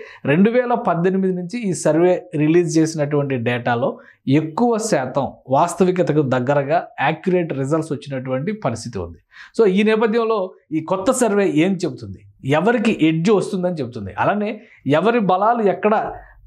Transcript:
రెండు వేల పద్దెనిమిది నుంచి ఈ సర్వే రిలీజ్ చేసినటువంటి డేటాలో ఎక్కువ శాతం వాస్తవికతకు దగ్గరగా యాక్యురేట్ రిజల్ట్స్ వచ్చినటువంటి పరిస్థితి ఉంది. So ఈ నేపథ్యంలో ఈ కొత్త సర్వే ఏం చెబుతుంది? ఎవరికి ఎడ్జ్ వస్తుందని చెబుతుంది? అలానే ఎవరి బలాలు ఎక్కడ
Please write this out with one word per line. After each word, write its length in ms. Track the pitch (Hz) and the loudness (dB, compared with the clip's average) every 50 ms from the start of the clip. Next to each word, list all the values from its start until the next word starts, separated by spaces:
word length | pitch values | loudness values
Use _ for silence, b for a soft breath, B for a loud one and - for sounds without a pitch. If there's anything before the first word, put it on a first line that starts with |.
| B B B B B | B B B B B
రెండు 240 | 131 147 180 196 233 | 0 4 4 4 4
వేల 240 | 226 247 247 240 240 | 4 2 0 0 -2
పద్దెనిమిది 600 | - - 185 170 165 175 190 190 190 190 185 180 | -2 0 -2 0 0 0 0 0 0 0 -2 -2
నుంచి 360 | 180 180 175 240 247 226 190 | -4 -6 -8 -8 -6 -4 -4
ఈ 40 | 156 | -4
సర్వే 520 | - - 156 151 165 175 180 180 - - - - | 0 0 2 2 4 4 4 2 2 -2 -4 -2
రిలీజ్ 420 | 147 151 151 165 180 175 156 151 | 0 2 4 4 4 2 2 2
చేసినటువంటి 600 | 160 160 156 160 156 143 143 151 143 139 135 135 | 2 2 0 0 -2 -2 0 0 -2 0 -2 -2
డేటాలో 600 | 123 113 123 123 120 - 127 120 120 135 220 - B B B B B B | -2 -2 -2 -2 -2 0 -2 0 0 0 -2 -4 B B B B B B
ఎక్కువ 500 | 135 135 156 156 151 - - 240 240 226 | 0 2 2 0 0 -2 0 0 0 0
శాతం 500 | 208 214 - 170 139 123 117 - 143 127 - - - - 120 | 0 -2 0 0 -2 -2 -2 -4 -4 -4 -4 -8 -10 -4 0
వాస్తవికతకు 720 | 131 147 175 170 - - 185 180 180 175 160 147 143 156 | 2 2 2 2 2 2 2 2 2 2 0 2 2 2
దగ్గరగా 680 | 143 123 127 127 123 139 143 143 135 135 160 180 - - - - | 2 2 0 0 0 0 0 0 0 0 0 -2 -2 -4 -6 -4
యాక్యురేట్ 520 | 135 147 160 160 - 190 180 180 175 156 147 | -2 -2 -2 -2 -2 0 0 0 0 -2 -4
రిజల్ట్స్ 380 | 135 135 135 160 160 151 156 | -4 -2 -2 -2 -2 -2 -4
వచ్చినటువంటి 600 | 143 120 - 143 135 127 127 131 131 131 151 208 214 | -6 -8 -8 -8 -10 -8 -6 -4 -4 -4 -4 -6 -6
పరిస్థితి 460 | 214 - 131 117 113 - 120 - 95 | -4 -4 -4 -4 -6 -8 -10 -8 -8
ఉంది. 180 | 85 85 85 - _ B B B B B B - | -8 -10 -12 -18 _ B B B B B B 2
So 80 | 226 | 2
ఈ 160 | 190 185 202 214 | 4 4 2 2
నేపథ్యంలో 680 | 214 220 214 240 214 220 233 226 220 220 208 185 190 B B B B | 2 2 2 2 0 0 0 0 0 -2 -2 -4 -6 B B B B
ఈ 80 | 151 156 | -6 -4
కొత్త 320 | 156 - 190 190 190 262 | -4 -2 -4 -2 0 0
సర్వే 400 | 214 - 247 214 202 202 196 170 143 | 0 2 2 2 2 2 2 2 2
ఏం 180 | 151 170 196 190 | 2 2 2 0
చెబుతుంది? 760 | 165 180 147 127 - 113 98 92 - - - _ _ - 131 | -2 -4 -6 -6 -8 -14 -14 -16 -16 -20 -20 _ _ -4 0
ఎవరికి 580 | 143 156 175 233 240 233 202 226 190 - 156 | 0 2 2 2 2 2 2 0 0 2 2
ఎడ్జ్ 240 | 160 160 160 165 226 | 2 2 2 2 2
వస్తుందని 440 | 214 - - - 208 180 175 180 175 | 2 2 2 -2 -4 -4 -2 -4 -4
చెబుతుంది? 380 | 156 123 117 - 113 101 92 - 113 | -4 -6 -8 -8 -10 -12 -8 -4 -2
అలానే 420 | 120 160 196 208 208 214 214 B B B B B B | 0 0 0 -2 -2 -6 -8 B B B B B B
ఎవరి 320 | 131 147 160 185 226 233 240 | 0 0 2 2 2 2 2
బలాలు 420 | 202 180 185 185 202 226 240 233 | 2 2 2 2 2 2 2 2
ఎక్కడ 520 | 208 185 175 - - 208 214 185 - - - B B B B B - | 2 0 0 2 2 2 2 0 0 -4 -8 B B B B B -20